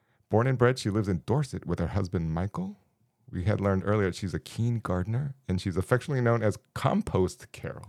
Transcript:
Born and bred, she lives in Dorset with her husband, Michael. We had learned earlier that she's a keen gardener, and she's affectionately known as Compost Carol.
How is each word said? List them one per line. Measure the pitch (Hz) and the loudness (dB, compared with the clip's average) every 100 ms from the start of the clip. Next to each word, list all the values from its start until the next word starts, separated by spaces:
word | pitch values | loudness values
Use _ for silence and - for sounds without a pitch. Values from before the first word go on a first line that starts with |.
| _ _ - | _ _ 0
Born | 107 123 | 2 2
and | 123 | 4
bred, | 123 131 | 4 4
she | 110 | 0
lives | 101 101 | 0 2
in | 87 - | 0 0
Dorset | 127 139 - - | 0 0 -6 -4
with | 85 | -2
her | 85 | 0
husband, | 98 92 92 82 | 0 0 -2 0
Michael. | 80 95 - 190 208 _ _ _ _ - | -2 -2 -4 -8 -10 _ _ _ _ -10
We | 92 | -4
had | 87 101 | -2 2
learned | 98 95 98 | 2 2 2
earlier | 107 95 | 2 0
that | |
she's | 87 95 | -2 -4
a | 78 | -6
keen | - - 117 117 | -6 -4 -2 -2
gardener, | - 90 90 117 143 - - | -2 -2 -2 -4 -4 -8 -4
and | 90 | -2
she's | 101 87 | -2 -2
affectionately | - 123 - 135 | 2 0 0 0
known | 117 117 | 2 4
as | 107 - _ | 2 -2 _
Compost | - - 202 - 98 90 - - | -2 0 2 2 2 0 -2 -18
Carol. | - - - | -12 -10 -12